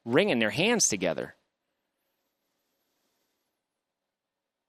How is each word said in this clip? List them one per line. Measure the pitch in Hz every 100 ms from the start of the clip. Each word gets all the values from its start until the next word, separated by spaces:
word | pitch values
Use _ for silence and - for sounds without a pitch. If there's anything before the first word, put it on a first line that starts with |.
| 117
wringing | 131 208 127
their | 110
hands | 104 202 233 165
together. | 104 87 71 62 - _ _ _ _ _ _ _ _ _ _ _ _ _ _ _ _ _ _ _ _ _ _ _ _ _ _ _ _ _ _ _ _